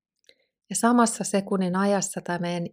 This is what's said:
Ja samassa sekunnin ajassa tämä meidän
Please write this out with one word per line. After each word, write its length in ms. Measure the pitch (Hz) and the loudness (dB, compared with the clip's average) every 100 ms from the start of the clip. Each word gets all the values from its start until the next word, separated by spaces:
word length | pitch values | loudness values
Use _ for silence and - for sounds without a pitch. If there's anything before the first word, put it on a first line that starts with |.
| _ _ _ _ _ _ - | _ _ _ _ _ _ -10
Ja 60 | 190 | 0
samassa 480 | 226 240 233 - | 2 4 4 0
sekunnin 520 | 202 202 196 196 185 185 | -2 -2 0 -2 0 0
ajassa 460 | 202 202 - - | 2 2 -2 -6
tämä 180 | - 175 | -6 -4
meidän 280 | 175 175 170 | -4 -4 -4